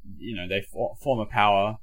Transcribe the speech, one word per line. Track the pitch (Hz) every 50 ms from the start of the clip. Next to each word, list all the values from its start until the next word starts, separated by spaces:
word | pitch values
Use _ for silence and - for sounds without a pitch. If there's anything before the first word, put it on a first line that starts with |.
| - - 92 -
you | - 113 113
know, | 90 90
they | 90 95 101
fo-, | 98 - - - 117 - - -
form | - 143 131 110
a | 104
power | - - 113 104 104 101 98 98 107 113 -